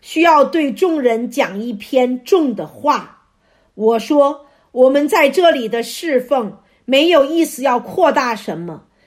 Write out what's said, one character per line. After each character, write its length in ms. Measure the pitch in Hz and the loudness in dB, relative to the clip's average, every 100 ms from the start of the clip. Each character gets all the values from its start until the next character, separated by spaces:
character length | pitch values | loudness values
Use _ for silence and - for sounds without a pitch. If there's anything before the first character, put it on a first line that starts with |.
需 200 | - - | -8 0
要 220 | 339 311 | 4 4
对 280 | 269 339 294 | 4 0 -4
众 280 | 208 370 320 | -2 -2 0
人 300 | 247 226 240 | 0 -2 -4
讲 300 | - 254 190 | -4 -6 -6
一 140 | 233 | -10
篇 500 | 208 - 262 254 254 | -12 -4 0 0 -2
重 300 | - 381 294 214 | 0 0 2 -4
的 120 | 156 | -10
话。 600 | - 277 254 - _ _ _ _ _ _ | -6 -2 -2 -4 _ _ _ _ _ _
我 240 | - 220 226 | -4 0 0
说， 480 | - 294 277 285 - _ _ | 0 2 2 0 -14 _ _
我 180 | 240 254 | 2 4
们 180 | 277 294 | 4 2
在 220 | 403 285 | 2 2
这 200 | - 339 | 4 2
里 180 | 285 226 | 2 -2
的 140 | 233 | -6
侍 380 | 233 - 349 262 | -6 -8 -4 -2
奉 400 | 254 277 214 - _ _ - | -2 -4 -4 -10 _ _ -2
没 240 | 262 330 | 0 4
有 160 | 330 277 | 4 2
意 180 | 330 | 0
思 200 | 311 - | -2 -2
要 160 | 269 240 | -2 -2
扩 320 | - - 330 | -4 0 2
大 240 | 294 254 220 | 2 -2 -6
什 220 | - 165 | -8 -10
么， 260 | 170 156 _ _ | -10 -14 _ _